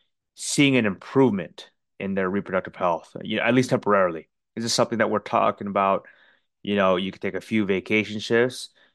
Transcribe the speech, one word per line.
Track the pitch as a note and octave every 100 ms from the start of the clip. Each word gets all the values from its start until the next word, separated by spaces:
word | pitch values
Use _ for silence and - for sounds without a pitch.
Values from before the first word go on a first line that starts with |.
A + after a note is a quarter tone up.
| _ _ _ -
seeing | - - C#3 C3
an | G#2+
improvement | F2+ - C3+ C3 G2 D#2+ - - _ _ -
in | G2
their | G2 F#2
reproductive | G2+ F2 F#2 - -
health, | F#2 E2 - -
you | G2 G#2+
know, |
at | A#2 B2+
least | C3
temporarily? | B2 G#2 G2+ F2+ D#2+ - _ _ A#2
Is |
this | A2+
something | - A#2 A2+
that | G#2+
we're | G#2
talking | - A2 G#2+ G2+ G2+
about, | G2+ G2 F#2+ - _ _ _ _ _
you | G2+ G2+
know, | F#2+ F2+
you | F#2+
could | -
take | G2+
a | F2+
few | - A2 G2
vacation | F#2+ - A2 G2+ G#2
shifts | - A#2 B2+ B2+ - _ _